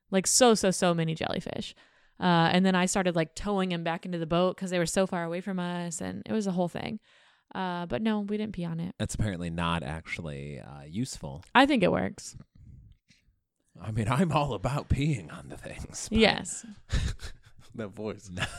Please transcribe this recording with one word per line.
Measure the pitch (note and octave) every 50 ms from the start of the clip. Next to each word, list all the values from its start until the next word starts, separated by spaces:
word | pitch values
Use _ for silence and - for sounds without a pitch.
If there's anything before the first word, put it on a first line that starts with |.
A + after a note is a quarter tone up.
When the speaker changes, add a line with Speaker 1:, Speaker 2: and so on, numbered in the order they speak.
| _ _
Speaker 1:
like, | G3 F#3+ F3+
so, | - - - B3+ A#3+ A3
so, | - - F#3+
so | - - G3 F3 E3+
many | E3 E3 D#3+ D#3+
jellyfish. | - - - F2+ - - - - - - - - _ - _ _ _ _ _ _ -
Uh, | F3+ F3+ E3+ E3 E3 D#3+
and | F3+ F3+ F#3+
then | F#3+ F#3
I | F3+ F#3
started, | F#3 - G3+ F#3 F3+ E3
like, | E3+ D#3+ - _
towing | - - G#3 G3+ F#3+ F#3 F#3
him | F3 E3
back | E3 E3 E3 E3+ -
into | F#3 F3 E3
the | E3
boat | D3+ E3+ E3+ F3+ F#3 - -
'cause | F#3+ F3
they | F3+ F3
were | E3
so | - - G3 F#3+
far | - G3 E3+ E3+
away | E3 E3+ F#3
from | - G3+ F#3+ F3+
us, | F3 F3 F3 F3 F3 E3+ E3 -
and | - - F#3 - -
it | -
was | G#3+ A3 G3+
a | G3
whole | F3 F#3 F3 E3
thing. | - - - - G#3+ - _ _ _ _ _ _ _ _ _ _ -
Uh, | F#3+ F#3 F3+ F3 F3 F3
but | E3+ - G#3
no, | A3 A3 G#3+ G#3
we | G3+ G3+ G#3+
didn't | G#3 G#3+ G#3+ -
pee | F3+ E3+
on | E3 E3 E3
it. | E3+ F#3 - -
Speaker 2:
That's | - - -
apparently | - A2 G#2+ F#2 E2+ F2 E2+
not | E2 F2 E2+ E2+ E2+ E2+
actually, | C2+ C2 D#2 D#2+ - - - - E2 D#2 C#2+ C#2 C#2+ D2 C#2+ A#1+
uh, | G1+ - C#2+ C#2+
useful. | C#2+ D2+ E2 A2 C3 - - - - C#2 C2+ - - - -
Speaker 1:
I | A#3+ C#4
think | C#4+ D4 A3
it | F3 E3+
works. | D3+ - - G3 G3 - - - - - - _ _ - - - - - - - - _ _ _ _ _ _ _ _ _ _ _ _ _ _ _ _ -
Speaker 2:
I | F2+ G#2+
mean, | G#2+ A#2 G#2+ G#2
I'm | B2 C#3+ F#3+ D#3+
all | D3+ D3+ C#3+ C#3+
about | A2 F#2+ - A#2+ C#3+ D3 - -
peeing | - C3+ C#3+ E3 C#3+ G2+ D#2+ - -
on | - - -
the | -
things, | - - - - - - - - - - -
but | G#3+ A3
Speaker 1:
Yes. | A3 - - - F#3+ - - - - A3 G3+ - - -
Speaker 3:
<laughs> | - - - - - - - - - - - - - - - - -
That | A#2 G#2+ F#2+
voice. | G2+ G#2+ G#2+ G#2 - - - F#2+ F2 F2+ - - -